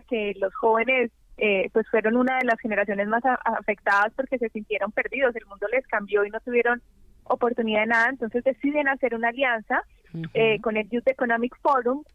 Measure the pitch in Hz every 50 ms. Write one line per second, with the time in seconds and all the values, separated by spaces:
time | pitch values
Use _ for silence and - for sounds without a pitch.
0 | - - 262 220 208 202 202 196 196 190 - - - 226 220 226 226 233 262 262
1 | 240 233 - _ _ - - - 214 214 202 190 180 196 - 226 214 - - 220
2 | 208 214 226 247 254 254 262 254 254 240 226 220 - 226 214 196 208 202 202 196
3 | 202 208 220 233 - 269 254 - - 233 226 - 208 - 208 - - 214 202 202
4 | 208 226 - - 262 - - 247 240 220 - 220 214 - 214 196 202 208 - -
5 | 254 208 220 254 277 254 233 226 214 - 202 196 202 202 233 262 262 - - 214
6 | 208 196 202 208 202 208 208 226 - - 240 240 233 240 240 240 - _ _ -
7 | - - - - - - - 254 - 233 233 - 233 220 214 214 214 220 233 226
8 | 226 240 269 262 240 220 - 240 240 254 262 - - 277 294 294 294 269 269 262
9 | - 247 233 226 226 233 240 240 277 254 240 226 208 - 247 - - - - -
10 | _ - 165 165 165 165 - - 226 226 220 208 220 233 214 220 214 185 240 240
11 | - - - - 254 240 233 233 233 254 - - - 311 285 262 240 240 254 285
12 | 311 _ _